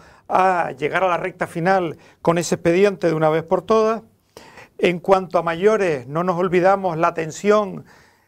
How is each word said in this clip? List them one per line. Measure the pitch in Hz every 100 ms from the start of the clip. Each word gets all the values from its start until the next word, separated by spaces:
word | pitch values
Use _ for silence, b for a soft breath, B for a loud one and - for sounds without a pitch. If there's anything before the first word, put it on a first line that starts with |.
| B B -
a | 185 185 180 160
llegar | 123 143 160
a | 185
la | 170
recta | 180 - 170
final | 170 175 190 170 - b b
con | - 170
ese | 160 175
expediente | 170 175 202 190 170
de |
una | 156 156
vez | 160
por | 160 185
todas. | 175 220 220 226 - _ _ B B B B -
En | 175 175
cuanto | - 190 185 180
a |
mayores, | 165 165 202 214 185 143 120
no | 151
nos | 180 170
olvidamos | 180 175 180 196 185 160
la | 170
atención | 165 160 - 202 208 196 165 b b b b